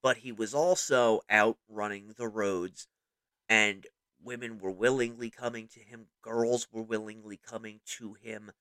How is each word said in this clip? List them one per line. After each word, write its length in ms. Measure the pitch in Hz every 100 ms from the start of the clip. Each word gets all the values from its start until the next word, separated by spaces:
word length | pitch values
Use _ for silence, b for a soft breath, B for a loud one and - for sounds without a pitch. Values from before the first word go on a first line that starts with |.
But 160 | 131 120
he 140 | 127
was 220 | 110 110
also 640 | 135 175 185 - 131 120 110 -
out 300 | 107 107 113 _
running 460 | 107 104 101 101 110
the 120 | 117
roads, 580 | 107 101 92 90 - - _ _ _ _ _ -
and 380 | 110 104 98 - _ _ _
women 360 | 123 123 120 110
were 120 | 95
willingly 580 | 92 120 135 120 117 120
coming 380 | - 120 117 113
to 60 | -
him, 260 | 104 117 110 _
girls 460 | 113 117 117 120 120
were 100 | 113
willingly 540 | 110 110 107 107 107 98
coming 440 | - 110 110 107 - -
to 160 | 113
him 380 | 107 113 107 104 _